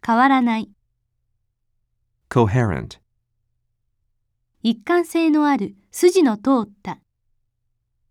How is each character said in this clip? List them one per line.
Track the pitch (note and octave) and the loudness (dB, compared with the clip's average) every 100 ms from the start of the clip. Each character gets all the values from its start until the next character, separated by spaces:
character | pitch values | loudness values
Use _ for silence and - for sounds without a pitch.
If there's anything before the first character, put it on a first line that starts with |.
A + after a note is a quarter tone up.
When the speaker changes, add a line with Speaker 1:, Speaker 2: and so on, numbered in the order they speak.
| - | -2
Speaker 1:
変 | A3+ | 2
わ | C4+ | 2
ら | C4+ | 2
な | A#3+ A3 | 0 -4
い。 | - _ _ _ _ _ _ _ _ _ _ _ _ _ _ _ - | -8 _ _ _ _ _ _ _ _ _ _ _ _ _ _ _ -4
Speaker 2:
Coherent。 | B2 A2 B2 A2 C#2+ A1+ - _ _ _ _ _ _ _ _ _ _ _ _ _ _ _ _ A3+ | 0 0 0 -2 -4 -10 -18 _ _ _ _ _ _ _ _ _ _ _ _ _ _ _ _ -6
Speaker 1:
一 | A#3 | -4
貫 | - F4 | -2 -2
性 | E4 E4+ E4 | 0 -2 0
の | D4+ D4 | 2 0
あ | |
る、 | C4+ G3 - _ | 0 -4 -10 _
筋 | - F4+ F#4 | 0 2 4
の | C#4 G#3 | 2 0
通 | A3+ C4+ | 0 0
っ | G#3+ _ | -2 _
た。 | - - _ _ _ _ _ _ _ _ _ _ _ | -14 -14 _ _ _ _ _ _ _ _ _ _ _